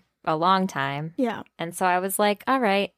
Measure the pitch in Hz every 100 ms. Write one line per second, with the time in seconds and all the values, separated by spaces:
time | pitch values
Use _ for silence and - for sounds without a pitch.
0 | _ _ - 156 175 190 190 143 139 139
1 | 160 165 240 208 - - 165 175 185 180
2 | 190 190 208 202 - 262 226 196 196